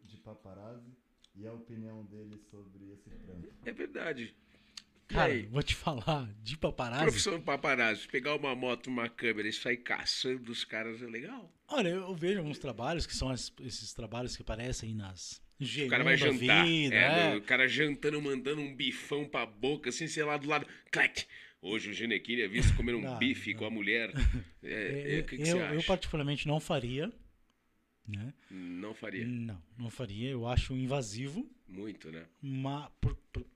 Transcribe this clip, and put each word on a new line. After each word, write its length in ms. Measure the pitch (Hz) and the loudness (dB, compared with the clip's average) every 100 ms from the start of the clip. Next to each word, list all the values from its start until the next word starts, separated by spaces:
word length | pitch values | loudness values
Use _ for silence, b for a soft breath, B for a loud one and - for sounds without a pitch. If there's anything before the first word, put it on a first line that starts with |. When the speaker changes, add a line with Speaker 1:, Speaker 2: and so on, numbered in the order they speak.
| 95 | -20
Speaker 1:
de 100 | 104 | -20
paparazzi 760 | 110 107 95 95 107 120 120 127 _ _ _ 95 | -18 -18 -16 -16 -14 -16 -18 -20 _ _ _ -16
e 100 | 107 | -14
a 40 | |
opinião 540 | 117 117 110 110 110 104 | -14 -14 -12 -10 -12 -14
dele 320 | 104 107 107 - | -16 -16 -18 -18
sobre 400 | 104 98 95 98 | -20 -20 -20 -18
esse 160 | 101 - | -20 -18
trampo. 380 | - 87 90 381 - 240 | -16 -14 -14 -14 -12 -10
Speaker 2:
É 60 | |
verdade. 640 | 226 - - 165 135 113 - B B B B - _ - | -8 -8 -6 -4 -4 -8 -12 B B B B -20 _ -2
E 40 | |
Speaker 3:
Cara, 200 | - 151 | 4 4
Speaker 2:
aí? 100 | 127 104 | 4 0
Speaker 3:
vou 140 | 131 | 0
te 140 | 143 - | 0 0
falar, 540 | - 131 107 147 120 107 | 0 -2 0 0 -2 -8
de 140 | 110 151 | -10 -2
paparazzi 460 | 160 - 123 127 | -2 0 -2 4
Speaker 2:
Profissão 340 | 156 110 202 165 | 4 4 2 0
de 60 | |
paparazzi, 640 | - 139 151 131 113 104 - | 0 0 4 4 4 4 0
pegar 280 | 135 135 147 | -2 0 0
uma 200 | 143 127 | 0 0
moto, 320 | 123 120 131 | 0 -2 -2
uma 220 | 123 117 | -2 -2
câmera 380 | - 120 107 107 | 0 0 2 0
e 60 | |
sair 240 | - 127 123 | -2 -2 -2
caçando 760 | - - - - 131 127 117 | 0 -2 0 -2 0 -2 -4
os 120 | 117 | -6
caras 380 | - 110 113 113 | -6 -4 -6 -6
é 60 | 120 | -8
legal? 440 | 113 160 254 175 _ - | -8 -8 -12 -16 _ -4
Speaker 3:
Olha, 220 | 285 180 | 2 2
eu, 120 | 202 | 0
eu 120 | 185 175 | -4 -2
vejo 240 | 170 202 | 0 0
alguns 180 | 151 139 | 0 -4
trabalhos 460 | 139 110 131 170 - | -6 -4 -2 0 -2
que 80 | - | -2
são 160 | 131 | -2
es-, 180 | 123 - - | -2 -6 -10
esses 320 | 131 - 104 | -10 -10 -10
trabalhos 420 | - 113 117 123 113 | -10 -8 -6 -6 -6
que 60 | |
aparecem 460 | 123 110 123 120 110 | -6 -4 -2 -4 -4
aí 60 | 107 | -6
nas 460 | 98 92 - - - - | -6 -10 -12 -14 -16 -8
Speaker 2:
O 300 | 131 123 135 | -4 -2 2
cara 140 | 123 | 4
vai 120 | 131 135 | 6 6
Speaker 3:
G 140 | 147 | 6
um 40 | |
da 60 | 127 | 4
Speaker 2:
jantar, 260 | 127 101 170 | 8 8 8
Speaker 3:
vida, 300 | 165 143 107 | 6 6 8
Speaker 2:
é, 380 | 90 165 170 | 8 8 6
Speaker 3:
é. 20 | 104 | 2
Speaker 2:
o 60 | |
cara 260 | 104 127 131 | 4 6 6
jantando, 540 | 120 151 135 147 151 | 6 2 2 0 0
mandando 400 | 143 135 127 151 | 0 -2 -2 -2
um 120 | 143 131 | -4 -2
bifão 520 | 131 - - 147 147 | -2 -2 -4 -4 -2
pra 180 | 135 117 | -2 -2
boca, 440 | 107 131 147 123 | 0 0 2 -2
assim, 180 | - 156 | -2 -4
sei 160 | 156 | 0
lá, 140 | 151 147 | 0 0
do 100 | 143 | 2
lado, 180 | 147 139 B B | 0 0 B B
clac! 340 | - - - - B B B | 2 2 2 -8 B B B
Hoje 300 | 90 110 98 | -4 -4 -2
o 20 | |
Ginequini 480 | 92 113 98 - 120 | -4 0 0 0 -2
é 60 | 101 | 0
visto 280 | 104 - - | 6 6 6
comendo 220 | 120 120 | 4 0
um 40 | |
Speaker 3:
Não, 160 | 131 120 | -2 0
Speaker 2:
bife 360 | 123 123 107 | 2 2 -2
Speaker 3:
não. 60 | 107 | -4
Speaker 2:
com 60 | 107 | -4
a 40 | |
mulher. 420 | 113 101 113 113 | -2 0 0 0
Speaker 3:
<laughs> 500 | 139 120 123 - - | 4 4 4 -4 -12
Speaker 2:
É, 60 | - | -8
Speaker 3:
É, 480 | 110 101 139 143 151 | -4 -4 -4 -2 -2
Speaker 2:
é, 20 | |
o 40 | - | -2
que 100 | 127 | -2
que 40 | |
Speaker 3:
eu, 20 | 156 | 2
Speaker 2:
você 80 | 180 | 2
Speaker 3:
eu 200 | - 151 | 2 -2
Speaker 2:
acha? 80 | 170 | 0
Speaker 3:
particularmente 600 | 185 - 160 143 143 151 | 0 0 -2 -2 -2 0
não 120 | 151 | 0
faria. 520 | - 151 120 131 185 - - _ _ _ _ _ _ _ - | 0 -2 0 -4 -4 -8 -20 _ _ _ _ _ _ _ -10
Né? 260 | 101 117 - - | -8 -8 -12 -16
Speaker 2:
Não 440 | 95 90 87 104 | -12 -10 -8 -10
faria? 320 | 113 110 107 117 | -10 -8 -6 -4
Speaker 3:
Não, 340 | 120 113 92 - 120 | -4 -6 -8 -14 -10
não 120 | 117 | -10
faria. 400 | - 120 101 123 | -8 -8 -6 -4
Eu 160 | 127 117 | -4 0
acho 280 | 127 - 131 | 0 0 -2
invasivo. 720 | 131 139 110 107 135 175 294 - - | 0 0 -2 -6 -6 -6 -8 -12 -16
Speaker 2:
Muito, 440 | 95 107 92 78 | -12 -10 -10 -12
né? 140 | 80 82 - | -14 -14 -12
Speaker 3:
Ma-, 480 | 139 135 131 143 139 - | -6 -2 -2 -4 -8 -2
por, 140 | - - _ | 0 0 _
por, 120 | - - | -10 -10